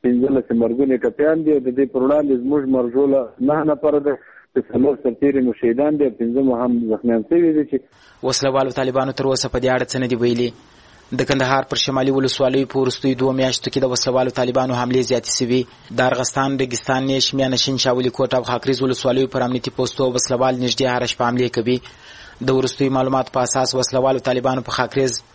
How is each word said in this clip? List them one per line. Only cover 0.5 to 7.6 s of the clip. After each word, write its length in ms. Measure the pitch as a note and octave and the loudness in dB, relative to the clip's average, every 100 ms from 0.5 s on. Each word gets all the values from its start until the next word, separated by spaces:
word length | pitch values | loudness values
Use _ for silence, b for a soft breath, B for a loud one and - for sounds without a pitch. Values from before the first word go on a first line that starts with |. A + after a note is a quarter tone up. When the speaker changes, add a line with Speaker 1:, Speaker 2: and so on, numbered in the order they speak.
| A#2 | 0
Speaker 1:
مرګونې 380 | A#2 A#2+ C#3 B2+ | 2 2 2 2
ټپیان 340 | A#2+ - D3 D#3+ D#3 | 0 0 2 2 2
دي 60 | |
او 60 | C#3+ | 2
د 100 | B2+ B2+ | 0 0
دې 80 | C3+ | 0
پر 80 | C3 | 2
وړاندې 340 | C3 D3 D3 C3 | 2 2 2 0
زموږ 180 | B2+ D3 C3 C3 | 2 0 2 0
مرژوله 520 | B2 B2 C#3 C3+ A#2+ - | 2 2 2 2 0 -2
نهه 220 | C3 D3+ | 0 2
نفره 360 | D3+ C#3+ D3+ D3 | 0 2 2 2
ده، 140 | C#3 C3 B B B | 0 -4 B B B
چې 60 | C3 - | -4 -2
څلور 220 | B2 C#3+ C3+ | 2 2 2
سرتیري 380 | C3 A#2 C#3+ C3+ | -2 0 2 2
مو 120 | B2+ | 0
شهیدان 440 | A2+ A#2+ A#2+ D3 D3+ | 0 0 2 2 2
دي 60 | |
او 60 | C#3 | 0
پنځه 320 | G#2+ A#2 B2 C3+ | 0 -2 2 2
مو 80 | A#2+ | 2
هم 180 | B2+ A#2+ A2+ | 0 0 0
زخمیان 320 | G#2+ A#2+ A2+ G#2+ | 0 2 0 2
شوي 240 | E3+ E3+ | 2 4
دي. 100 | D3+ | 2